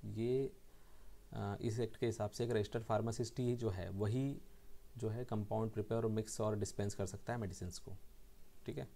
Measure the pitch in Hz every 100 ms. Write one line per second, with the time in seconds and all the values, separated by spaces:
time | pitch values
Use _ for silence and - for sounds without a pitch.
0 | 107 104 117 131 135 - - - - -
1 | - - - 110 101 101 113 110 113 -
2 | 120 107 107 - 117 113 101 117 110 110
3 | 113 110 117 - 123 120 113 95 90 95
4 | 104 120 135 139 - - - - - -
5 | 110 110 123 110 101 110 110 110 104 113
6 | 110 110 110 - 107 107 101 - 101 -
7 | 95 98 - 120 104 90 90 - - 101
8 | - - - - - - - 135 131